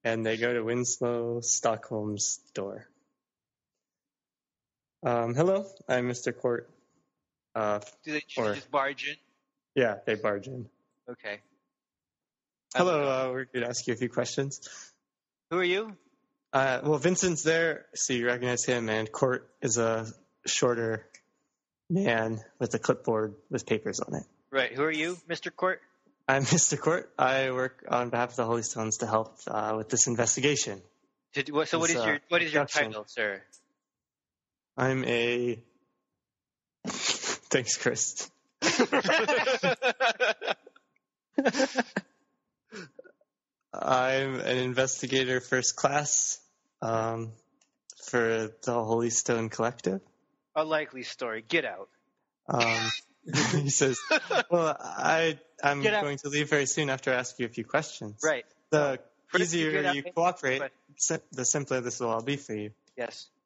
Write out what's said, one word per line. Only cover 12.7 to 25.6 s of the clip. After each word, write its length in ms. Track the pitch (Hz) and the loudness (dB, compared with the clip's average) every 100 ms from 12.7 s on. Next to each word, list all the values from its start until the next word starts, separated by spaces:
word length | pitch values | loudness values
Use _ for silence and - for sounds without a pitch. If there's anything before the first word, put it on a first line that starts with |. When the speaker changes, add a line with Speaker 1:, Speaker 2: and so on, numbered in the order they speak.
| 127 | 2
Speaker 1:
"Hello, 260 | 180 156 | 4 4
Speaker 2:
Um, 280 | 139 131 131 | 2 0 -2
Speaker 1:
uh, 20 | |
we're 120 | 127 127 | -4 -4
gonna 200 | 127 117 | -4 -4
ask 200 | 120 - | -4 -4
you 60 | 113 | -2
a 20 | |
few 120 | 123 | -2
questions." 500 | - 123 - 139 135 - - - _ _ _ _ _ _ | -2 -2 -2 -4 -6 -16 -18 -20 _ _ _ _ _ _
Speaker 2:
Who 80 | 170 | 0
are 60 | |
you? 340 | 180 190 220 190 _ _ _ _ _ | 2 0 -2 -12 _ _ _ _ _
Speaker 1:
Uh, 280 | 135 135 127 | 2 2 2
well, 160 | 147 147 | 2 2
Vincent's 420 | 156 180 180 156 | 2 2 2 2
there, 460 | 151 165 165 147 - - | 2 4 2 -2 -8 -6
so 180 | - | -2
you 140 | 123 120 | 0 2
recognize 360 | 123 123 120 | 0 0 0
him, 260 | - 123 113 | 0 0 2
and 220 | 110 107 | 0 -2
Court 400 | - 131 127 - _ | 0 0 0 -6 _
is 200 | 127 117 | -2 2
a 260 | 113 113 110 - _ _ - | 2 0 -4 -12 _ _ -4
shorter 640 | - 131 117 113 110 - - _ _ _ _ _ _ _ | 2 2 2 0 -4 -8 -20 _ _ _ _ _ _ _
man 500 | 180 196 113 110 110 - _ | 0 2 2 0 -4 -10 _
with 160 | 120 117 | -4 0
a 40 | |
clipboard 560 | - 123 - 110 110 101 _ | 0 0 0 0 0 -6 _
with 160 | 131 - | -8 -2
papers 340 | 147 143 127 | -2 -2 -6
on 120 | - | -6
it. 100 | 139 - _ _ | -6 -8 _ _
Speaker 2:
Right. 200 | 135 123 | -2 -2
Who 120 | 123 | 0
are 80 | 156 | -2
you, 260 | 156 160 180 - | 0 -4 -6 -8
Mister 220 | 165 175 | -8 -8
Court? 320 | - | -2